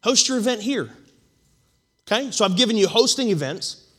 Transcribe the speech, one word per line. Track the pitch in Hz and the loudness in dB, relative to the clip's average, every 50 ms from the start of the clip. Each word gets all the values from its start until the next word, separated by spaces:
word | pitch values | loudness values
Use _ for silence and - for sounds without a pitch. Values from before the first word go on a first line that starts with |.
| - | 0
Host | 226 269 - - - | 2 2 2 2 0
your | 262 254 | 0 -2
event | 208 247 247 214 202 | -2 -2 -2 -2 -4
here." | 233 277 233 139 110 - - - _ _ _ _ _ _ _ _ _ _ _ _ _ _ _ _ _ _ _ _ | -4 -4 -4 -6 -8 -12 -20 -20 _ _ _ _ _ _ _ _ _ _ _ _ _ _ _ _ _ _ _ _
Okay? | - 208 226 277 262 | -2 -2 -2 -2 -4
So | - - 214 | -2 0 0
I've | 196 185 | 2 2
given | 175 254 214 226 | 2 2 2 4
you | 220 196 175 | 2 2 2
hosting | - 226 247 254 - - 262 233 | 4 2 2 2 2 0 0 0
events. | 196 156 139 131 156 180 - - - - - _ _ | 0 0 -2 -6 -6 -8 -10 -10 -12 -12 -18 _ _